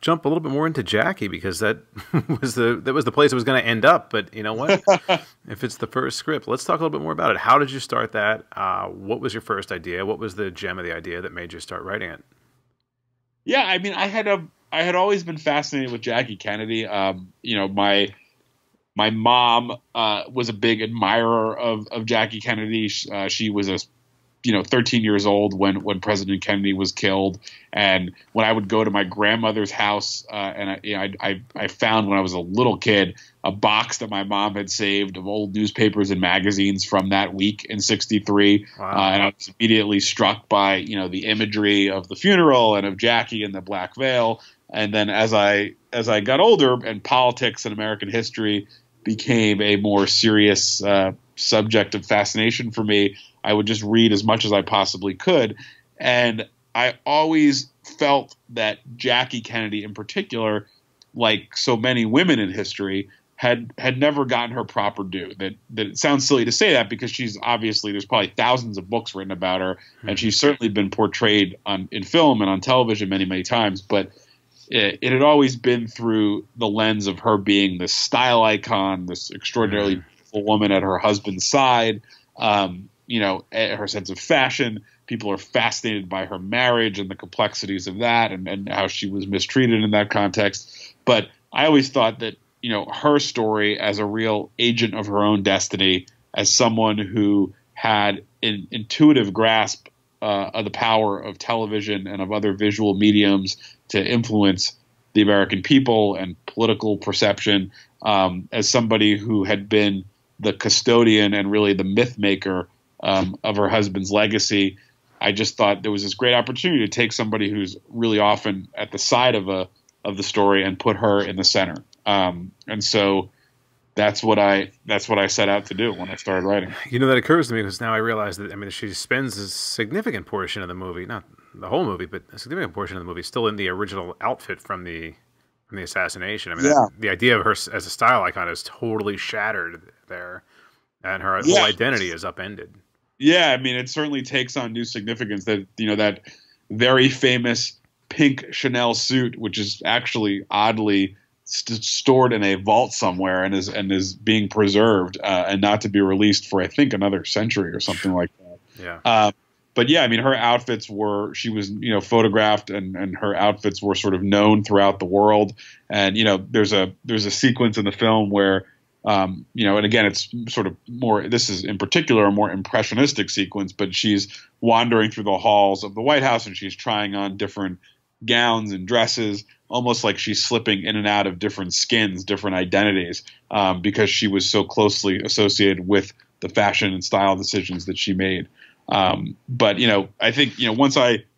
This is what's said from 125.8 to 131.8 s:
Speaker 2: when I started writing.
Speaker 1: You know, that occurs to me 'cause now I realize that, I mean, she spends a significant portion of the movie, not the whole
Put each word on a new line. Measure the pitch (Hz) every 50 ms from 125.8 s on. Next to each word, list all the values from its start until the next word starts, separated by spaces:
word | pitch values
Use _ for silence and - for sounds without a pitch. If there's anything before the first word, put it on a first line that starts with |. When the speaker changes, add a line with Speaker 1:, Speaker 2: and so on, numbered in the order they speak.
| 113 120 101
Speaker 2:
when | 90 90 90
I | 95
started | - - - 95 92 90
writing. | 98 101 101 95 107 107 - - -
Speaker 1:
You | 123 120
know, | 131 131
that | 131 123
occurs | - - 156 170 156 117
to | 120
me | 113 107
'cause | 98 95 -
now | 120 117 113
I | 110
realize | 110 113 110 107 104 104 90 92
that, | 104 101 98
I |
mean, | 101 101 98
she | 90 - - 104 95
spends | - - - 123 127 135 131 107
a | 101 101 95
significant | - - - - - - 117 107 135 196 220 247 156 104 80
portion | - - 104 92 87 - 113 95
of | 90
the | 87
movie, | 90 92 92 87 85 90
not | - 117 104 - _ _ _ _ _ _
the | - 92 92
whole | 107 151